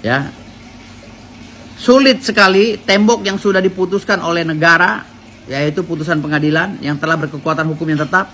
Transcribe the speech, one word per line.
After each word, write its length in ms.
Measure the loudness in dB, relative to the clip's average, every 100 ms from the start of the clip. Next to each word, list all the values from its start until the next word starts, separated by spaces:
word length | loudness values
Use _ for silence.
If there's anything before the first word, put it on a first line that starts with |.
Ya. 240 | -2 -2 -4 -12 -20 -20 -20 -20 -20 -20 -20 -20 -20 -20 -20 -20 -20 -6
Sulit 400 | 4 4 6 2
sekali 640 | 0 2 4 6 2 0
tembok 400 | 0 2 4 2
yang 160 | 0 -2
sudah 240 | 0 2
diputuskan 560 | 0 -2 -2 -2 -2 -2
oleh 240 | 0 -2
negara, 640 | -2 0 2 4 2 0 -8 -20 -20 -20 -10
yaitu 400 | -4 -2 -2 -6
putusan 320 | -6 -2 -2
pengadilan 640 | -2 -2 0 0 -2 -6
yang 160 | -6 -4
telah 160 | -2 -2
berkekuatan 480 | -2 -6 -4 -2 -2
hukum 160 | -4 -2
yang 160 | -2
tetap 240 | 0 -2 -2